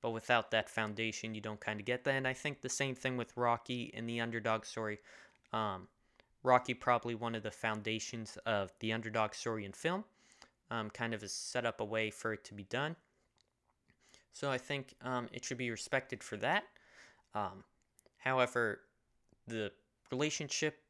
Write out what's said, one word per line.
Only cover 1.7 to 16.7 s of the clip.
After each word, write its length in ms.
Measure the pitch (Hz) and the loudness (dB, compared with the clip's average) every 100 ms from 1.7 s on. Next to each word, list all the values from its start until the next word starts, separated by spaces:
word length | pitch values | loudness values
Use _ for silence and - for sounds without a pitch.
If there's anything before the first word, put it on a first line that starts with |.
| 107 | -4
get 220 | 110 123 | -2 0
that. 100 | 139 | 2
And 140 | 135 131 | 2 2
I 60 | |
think 280 | 135 151 143 | 0 -4 -4
the 80 | 135 | -4
same 240 | - 135 | 0 0
thing 240 | 127 131 127 | 0 -2 0
with 180 | 117 - | -2 2
Rocky 560 | 120 117 - 123 117 110 | 4 4 0 -4 -4 -6
and 120 | 117 | -4
the 140 | 117 | -2
underdog 440 | 117 117 113 110 - | 0 0 2 0 0
story. 340 | - 110 104 - - - _ _ | -4 -4 -4 -10 -20 -20 _ _
Um, 360 | 110 107 95 92 _ _ _ - _ | 0 0 -2 -8 _ _ _ -20 _
Rocky 320 | 127 127 123 120 | 8 8 6 -2
probably 400 | - 120 117 113 | 4 4 4 -2
one 180 | 117 | -2
of 80 | 113 | -2
the 100 | 104 | -4
foundations 840 | - 113 107 107 113 - 117 110 - - | -2 -2 0 0 -2 -2 -8 -8 -6 0
of 260 | 104 95 - | 2 0 -4
the 140 | 110 | -2
underdog 400 | 113 113 110 107 | 0 0 0 0
story 320 | - - 110 101 | 0 -4 -4 -6
in 80 | |
film, 320 | - 160 185 214 _ _ - - _ _ | -4 -2 -2 -4 _ _ -20 -20 _ _
um, 200 | 113 107 | -4 -4
kind 240 | - 117 | -2 -2
of 80 | 113 | -2
has 120 | 104 | -4
set 320 | - - 127 117 | -8 -4 0 0
up 160 | - | -2
a 40 | 107 | -2
way 240 | 110 107 | 0 0
for 220 | - 113 | -2 -4
it 100 | 110 - | -4 -8
to 80 | |
be 100 | 104 | -14
done. 320 | 95 123 147 165 _ _ _ _ _ _ _ _ _ _ _ - _ | -4 -2 -2 -4 _ _ _ _ _ _ _ _ _ _ _ -20 _
So 180 | - 143 | -6 -2
I 80 | 131 | -2
think, 380 | 127 143 131 - | -2 -4 -4 -10
um, 260 | 123 127 120 | -2 -2 -2
it 100 | 120 | -6
should 140 | - 123 | -6 -2
be 120 | 123 | -2
respected 540 | 110 - 135 - 120 | -2 0 0 0 -8
for 140 | - 107 | -6 -2
that. 260 | 110 190 214 | 2 2 0